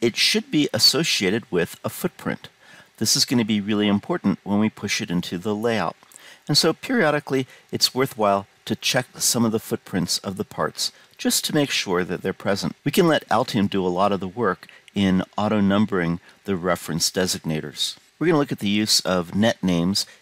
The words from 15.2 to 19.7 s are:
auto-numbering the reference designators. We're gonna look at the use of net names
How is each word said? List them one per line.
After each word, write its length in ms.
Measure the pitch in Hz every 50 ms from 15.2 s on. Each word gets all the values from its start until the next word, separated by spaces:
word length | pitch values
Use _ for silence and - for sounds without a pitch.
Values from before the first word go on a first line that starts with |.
| - - _ 101
auto-numbering 840 | 104 107 107 104 98 95 98 104 110 95 98 90 85 82 87 87 - - - _ _
the 100 | 101 98
reference 560 | 82 87 90 85 - - - 78 85 - -
designators. 880 | - 95 92 90 - 80 - 80 78 78 73 73 - - - - - - _ _ _ _
We're 80 | 151
gonna 120 | 180 170 147
look 140 | 143 -
at 60 | - -
the 100 | 104 101
use 320 | 104 107 107 - - -
of 340 | - 82 92 90 85 85 90
net 280 | 95 110 117 - -
names 420 | - 92